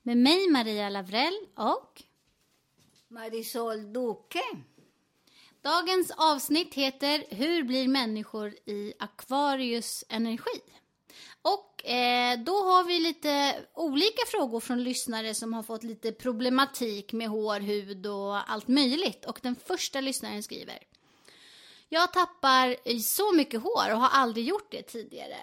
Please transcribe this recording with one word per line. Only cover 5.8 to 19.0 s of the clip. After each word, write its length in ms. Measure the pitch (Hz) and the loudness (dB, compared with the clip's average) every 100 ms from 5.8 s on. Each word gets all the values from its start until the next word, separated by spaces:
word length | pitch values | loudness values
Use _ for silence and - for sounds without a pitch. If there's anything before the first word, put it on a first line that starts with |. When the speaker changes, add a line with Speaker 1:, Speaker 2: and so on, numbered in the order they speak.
| 349 370 339 | 4 2 0
Speaker 1:
avsnitt 640 | - 320 285 - 302 330 | 2 4 4 2 0 0
heter 500 | - 269 269 285 302 - | -2 -2 0 0 0 -4
Hur 340 | 190 294 339 | -2 0 0
blir 240 | 247 262 254 | 0 0 2
människor 680 | 269 233 214 214 220 208 - - | 2 0 -4 -6 -8 -8 -10 -10
i 280 | 208 208 - | -8 -8 -10
Aquarius 1040 | 214 - - 269 285 269 247 233 220 - - | -12 -12 -4 0 0 0 -2 -4 -4 -10 -6
energi? 520 | 220 226 226 - 453 - - _ _ _ - - - | -2 -2 -2 -6 -8 -12 -20 _ _ _ -20 -20 -4
Och, 440 | 320 392 - - - | -2 -2 -6 -14 -4
eh, 540 | 247 247 247 247 247 | 0 2 2 2 0
då 120 | 254 | 0
har 320 | 403 381 359 | 2 6 6
vi 160 | 349 349 | 6 2
lite 680 | 330 320 302 285 277 - - | 2 0 0 2 2 0 -10
olika 520 | - 320 277 403 453 466 | -4 0 2 2 2 -2
frågor 320 | 427 262 226 | 0 0 -2
från 240 | - 247 | -2 -2
lyssnare 500 | 247 247 - 226 220 | -2 -4 -4 -4 -4
som 200 | 214 226 | -6 -4
har 100 | 226 | -6
fått 200 | 220 226 | -6 -10
lite 280 | 233 220 226 | -8 -6 -6
problematik 1000 | 220 254 226 254 262 269 - 233 202 202 | -4 -4 -2 0 2 2 0 -4 -6 -6
med 160 | 226 226 | -6 -2
hår, 300 | 214 214 202 | -2 -2 -2
hud 480 | 202 208 196 190 208 | -2 -2 -4 -10 -8
och 440 | 202 196 202 - | -6 -4 -4 -4
allt 160 | 220 208 | -6 2
möjligt. 580 | 269 262 294 | 4 4 2